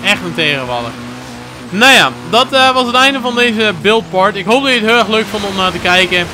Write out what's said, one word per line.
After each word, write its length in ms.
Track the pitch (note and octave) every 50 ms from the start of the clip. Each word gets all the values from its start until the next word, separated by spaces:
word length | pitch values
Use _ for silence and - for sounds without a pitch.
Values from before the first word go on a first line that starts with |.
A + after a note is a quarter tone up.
| -
Echt 200 | F#3+ G#3 - -
een 100 | F3 D#3+
tegenvaller. 580 | E3 D#3+ D3+ D3 C#3 C3 B2 B2 A#2+ A#2+ A#2 A#2 A#2+ A#2+ - - - - - - - - - - - - -
Nou 240 | - F#3+ A#3+ C4+ C4
ja, 180 | A3 E3 C3+ A#2+ A#2+ B2 E3
dat, 240 | F3+ A3+ C4 C4 C#4+
eh, 180 | C4 C4 C4
was 140 | B3+ C4 B3+
het 100 | A#3+ A#3+
einde 240 | B3+ C4 C4+ C#4 C4+
van 160 | A#3+ B3+ A#3+
deze 380 | A#3+ A#3+ A#3+ A3 G#3+ A3 G#3+ G3+ D#3+
build 280 | C#3+ G3 A3 A3+ G3 -
part. 260 | - F#3 F#3 G3+ G#3
Ik 100 | G3 F#3
hoop 180 | F#3+ A3+ C4+ C4+
dat 100 | C4+ B3+
je 60 | A#3+
het 80 | G#3+ A3
heel 100 | A#3 A#3+
erg 100 | A3 F#3
leuk 180 | G#3+ A3 A3
vond 200 | G3+ G3+ G#3+ G3+
om 100 | G3+ F#3+
naar 160 | G3 F#3 F#3
te 80 | F3 F3
kijken. 480 | - F#3 F3+ F#3 F#3 F3 F#3 F3+ F3 E3+